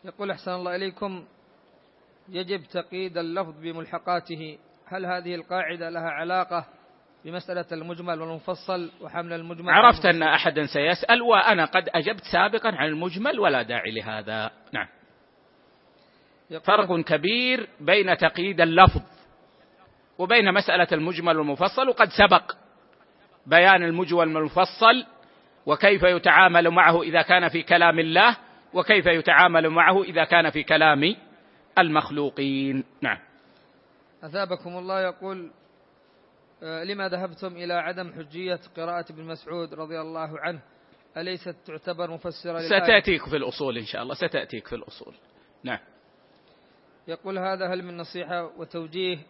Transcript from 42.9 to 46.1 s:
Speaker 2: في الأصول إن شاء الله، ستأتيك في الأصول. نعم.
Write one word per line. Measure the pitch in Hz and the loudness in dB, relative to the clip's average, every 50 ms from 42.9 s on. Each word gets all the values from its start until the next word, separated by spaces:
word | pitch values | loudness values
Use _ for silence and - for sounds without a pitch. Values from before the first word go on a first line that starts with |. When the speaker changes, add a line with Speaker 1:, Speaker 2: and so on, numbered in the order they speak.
| 226 202 196 202 180 156 - 143 | 4 4 4 2 -2 -2 -2 -6
Speaker 2:
في | 156 | -6
الأصول | 147 139 - - - 147 135 117 | -6 -6 -6 -8 -6 -6 -6 -6
إن | 120 110 | -6 -10
شاء | - - 101 117 | -10 -10 -10 -10
الله، | 127 - | -10 -8
ستأتيك | - 180 160 - 139 - - - 113 - | -8 -8 -6 -6 -6 -8 -8 -12 -14 -12
في | - 120 | -12 -14
الأصول. | 120 - - - - - - - _ _ _ _ _ _ _ _ _ - | -14 -14 -18 -20 -20 -20 -20 -20 _ _ _ _ _ _ _ _ _ -10
نعم. | 127 120 - _ _ _ _ _ _ | -8 -8 -8 _ _ _ _ _ _